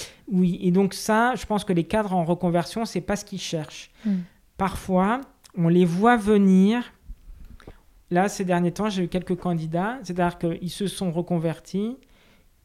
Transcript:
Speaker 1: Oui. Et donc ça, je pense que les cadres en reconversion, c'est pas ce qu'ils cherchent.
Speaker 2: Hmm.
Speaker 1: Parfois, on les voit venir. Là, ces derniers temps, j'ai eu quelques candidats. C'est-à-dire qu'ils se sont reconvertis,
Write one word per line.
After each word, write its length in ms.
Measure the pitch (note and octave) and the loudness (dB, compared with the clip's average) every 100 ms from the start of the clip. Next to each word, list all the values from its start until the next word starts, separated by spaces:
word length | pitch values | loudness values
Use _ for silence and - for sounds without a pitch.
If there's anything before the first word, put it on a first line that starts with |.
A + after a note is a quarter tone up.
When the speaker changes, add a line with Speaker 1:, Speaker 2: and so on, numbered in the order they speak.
| - - - | -18 -18 -2
Speaker 1:
Oui. 280 | F#3 F3+ F#3 | 2 2 2
Et 80 | F3+ | 2
donc 220 | F3+ G3 | 2 2
ça, 400 | - - G#3+ A#3+ A#3+ | -2 -2 2 2 -2
je 80 | - | -4
pense 180 | G#3 | -4
que 80 | - | 0
les 120 | E3+ | -2
cadres 280 | D#3+ A3 G#3 | 0 -2 0
en 120 | F#3 | 0
reconversion, 600 | D#3+ F3 F3+ E3+ E3 A3 | 0 0 0 0 -2 -6
c'est 160 | A3+ F#3 | -6 -6
pas 160 | - G3+ | -4 -6
ce 80 | |
qu'ils 160 | - F#3 | -6 -10
cherchent. 500 | - D#3+ D3 - - _ | -6 -6 -8 -14 -20 _
Speaker 2:
Hmm. 140 | A3 F#3+ F3 _ _ - | -2 -2 -4 _ _ -4
Speaker 1:
Parfois, 640 | F#3+ - - F#3 G3 B3 C#4 _ _ - | -4 -4 0 2 2 0 -6 _ _ 0
on 120 | E3 | 4
les 160 | F3+ | 4
voit 320 | F3+ F3 A3+ A#3+ | 4 4 4 4
venir. 760 | G3+ G#3 G3 F#3 G3 A#3+ - _ - - - - - - - - _ _ _ | 4 4 6 6 6 2 -4 _ -18 -18 -18 -20 -20 -20 -20 -20 _ _ _
Là, 160 | F3 G3 | 0 0
ces 160 | G3+ | -2
derniers 260 | F#3 F3 F3 | 0 2 0
temps, 180 | E3+ G#3+ | 0 -2
j'ai 140 | F#3+ | -2
eu 60 | F3 | -2
quelques 260 | F3+ F3 | -4 -4
candidats. 640 | F3+ F3+ E3+ D#3+ E3+ G3+ C4 | -4 -2 -2 -2 -2 -4 -6
C'est-à-dire 340 | F#3 F3+ F3 E3+ | -8 -2 -2 0
qu'ils 320 | E3+ E3 F3 | -4 -4 -8
se 160 | - F#3+ | -6 -6
sont 240 | - F#3 | -4 -4
reconvertis, 880 | E3 F3 F3 D#3+ D3+ - F#3+ G#3+ C4 _ _ _ _ _ _ | -4 -2 -2 -2 -6 -8 -6 -6 -8 _ _ _ _ _ _